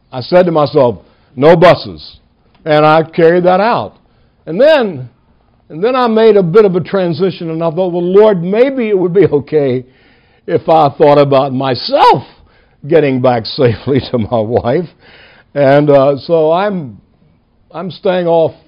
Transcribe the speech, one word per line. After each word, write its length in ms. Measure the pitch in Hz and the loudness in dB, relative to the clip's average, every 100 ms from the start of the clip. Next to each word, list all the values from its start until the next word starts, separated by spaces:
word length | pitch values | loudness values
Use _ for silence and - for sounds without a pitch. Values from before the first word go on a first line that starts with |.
| _ | _
I 100 | 131 | -14
said 260 | 120 180 180 | -2 0 2
to 40 | |
myself, 540 | 160 143 151 123 98 - _ _ - | 0 0 0 0 -2 -12 _ _ 0
"No 200 | 147 170 | 2 4
buses." 640 | 180 143 110 80 - - _ _ _ _ 160 | 4 4 -2 -16 -20 -20 _ _ _ _ -2
And 200 | 151 151 | 0 2
I 180 | 156 | 2
carried 420 | 160 - 165 180 175 | 0 0 2 2 2
that 160 | 185 | 0
out. 360 | 214 196 104 - _ _ _ _ - | 0 -4 -6 -14 _ _ _ _ -10
And 140 | 165 | 0
then, 500 | 285 311 220 139 123 _ _ _ _ _ _ | 2 2 0 -6 -14 _ _ _ _ _ _
and 140 | 151 | -6
then 120 | 214 262 | -4 -2
I 120 | 240 | 0
made 280 | 220 226 208 | 2 2 2
a 80 | |
bit 220 | 180 190 208 | 2 2 2
of 100 | 180 | 0
a 60 | |
transition, 720 | - 196 175 143 190 - 170 | -4 -4 -4 -4 -6 -6 -10
and 120 | 160 | -6
I 60 | 165 | -6
thought, 240 | 160 185 | -4 -4
"Well, 100 | 175 | -4
Lord, 380 | 175 190 214 196 | 0 2 2 2
maybe 480 | 170 208 269 262 220 | -2 0 0 -2 -2
it 80 | 202 | -2
would 160 | 180 | 0
be 120 | 180 156 | 0 0
okay 580 | 147 139 151 139 123 127 _ _ _ _ _ - | 0 -2 -2 -2 -4 -8 _ _ _ _ _ -6
if 200 | 160 - | -4 0
I 220 | 160 147 - | 2 2 2
thought 220 | 151 143 | 2 4
about 340 | 139 135 143 | 2 0 -2
myself 680 | 127 135 123 - 277 466 427 - _ _ _ _ _ 143 | -4 -4 -6 -4 0 2 2 -2 _ _ _ _ _ -2
getting 340 | 160 147 131 | 0 0 0
back 240 | 127 120 104 | 0 -2 -4
<laughs> 140 | - | -2
safely 400 | 127 107 - 135 - | -2 -2 -4 -4 -4
to 60 | 123 | -6
my 220 | 101 120 | -4 -4
wife." 500 | 107 117 117 147 170 _ _ _ _ _ _ | -2 -4 -2 -4 -6 _ _ _ _ _ _
And, 360 | 143 139 143 147 | -2 2 2 4
uh, 280 | 139 135 143 | 4 2 -2
so 340 | - 165 156 | -2 -2 0
I'm, 500 | 165 208 185 135 98 _ _ _ _ _ _ _ | 0 -2 -6 -10 -16 _ _ _ _ _ _ _
I'm 180 | 156 185 | -14 -14
staying 380 | - 202 185 170 | -6 -4 -2 0
off 260 | 165 160 - | 0 0 -4